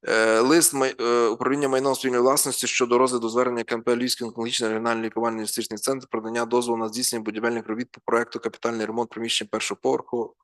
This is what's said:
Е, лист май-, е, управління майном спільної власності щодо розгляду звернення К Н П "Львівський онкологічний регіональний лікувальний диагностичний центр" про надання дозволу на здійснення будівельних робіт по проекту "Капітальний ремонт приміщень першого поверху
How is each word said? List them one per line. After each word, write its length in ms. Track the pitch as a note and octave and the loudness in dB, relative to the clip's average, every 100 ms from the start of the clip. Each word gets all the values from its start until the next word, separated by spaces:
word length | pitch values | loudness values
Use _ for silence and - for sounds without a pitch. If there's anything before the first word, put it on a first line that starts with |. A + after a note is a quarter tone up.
Е, 380 | - A2+ A2+ A2 | 2 2 4 6
лист 340 | B2 E3 D#3+ | 6 6 4
май-, 220 | C#3 C3 - | 2 0 0
е, 260 | A#2+ A#2+ A#2 | 0 4 2
управління 420 | A2 B2 C#3 C#3+ | 2 0 0 2
майном 260 | C3 C3+ | 2 2
спільної 280 | C3 C3 B2 | 0 0 2
власності 440 | B2+ C#3+ C#3+ B2+ B2 | 4 4 0 -2 -2
щодо 320 | - B2 A#2+ | 0 2 4
розгляду 300 | C3 B2 A2+ | 4 2 -2
звернення 360 | A#2 B2+ A#2+ | 0 0 0
К 100 | A2 | -4
Н 80 | A2+ | -4
П 140 | A#2 A#2+ | 0 0
"Львівський 300 | B2 - A#2 | 0 -2 -4
онкологічний 440 | A2+ A#2 A#2+ A2+ | -6 -4 -2 -2
регіональний 360 | A2 A#2 A2+ A2+ | -2 -2 -2 -2
лікувальний 300 | A2+ A#2 A2+ | -2 -2 -2
диагностичний 420 | G#2+ - A2 G#2+ | -6 -6 -6 -4
центр" 280 | - C3+ B2+ | -4 -4 -4
про 100 | A#2 | -8
надання 260 | A2 A#2 A#2 | -4 -4 0
дозволу 320 | A#2+ A#2+ A#2 | 0 2 -2
на 100 | A2 | -2
здійснення 360 | A2+ B2 A#2 | -2 -4 -4
будівельних 420 | A2 G#2+ A#2 A#2 A2 | -6 -4 -2 -4 -4
робіт 240 | A2 B2 | -6 -8
по 100 | - | -10
проекту 400 | - A#2 A#2 A2+ | -2 0 0 -4
"Капітальний 460 | A2+ - A#2 A#2 G#2+ | -8 -4 -4 -2 -4
ремонт 240 | A2+ A#2 | -2 -4
приміщень 380 | - A2+ - G#2+ | -4 -4 -4 -2
першого 320 | A2 - G2+ | -6 -4 -4
поверху 560 | C3 - - A#2+ A2 _ | -2 -2 -2 -6 -6 _